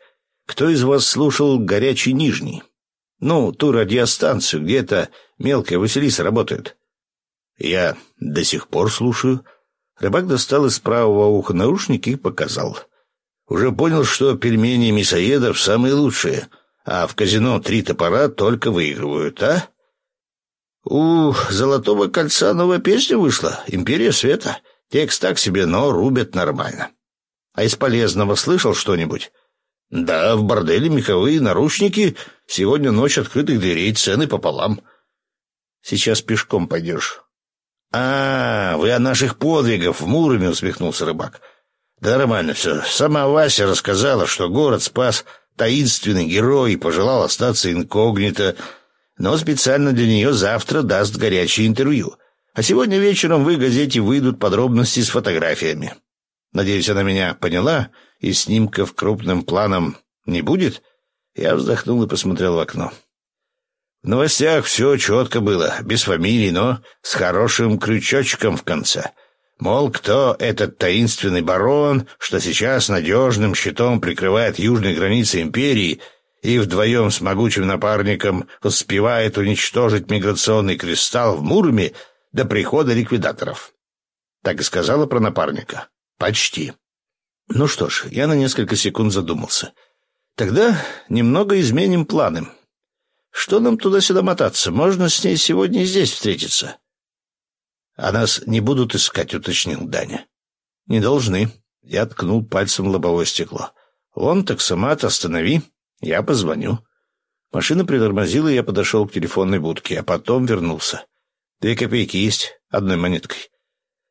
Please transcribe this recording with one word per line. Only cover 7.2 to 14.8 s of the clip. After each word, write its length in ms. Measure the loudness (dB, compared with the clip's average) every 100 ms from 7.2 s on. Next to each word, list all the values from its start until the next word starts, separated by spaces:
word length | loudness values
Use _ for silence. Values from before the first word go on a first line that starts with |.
| _ _ _ _
Я 400 | -2 0 0 -2 -12 _
до 240 | -6 -2
сих 240 | -2 -4 -4
пор 240 | -2 0
слушаю. 520 | 0 -2 0 0 0 -4 _ _ _ _ _
Рыбак 300 | -2 0 0
достал 400 | -2 2 2 2
из 100 | 0
правого 480 | 0 2 4 4 4
уха 300 | 4 0 0
наушники 560 | 2 0 0 -2 -2
и 40 | -2
показал. 640 | -4 -4 -4 -4 -6 -8 -16 _ _ _ _ _ _
Уже 240 | 0 0
понял, 320 | 2 2 2
что 340 | 2 2 2 2
пельмени 540 | 0 2 2 2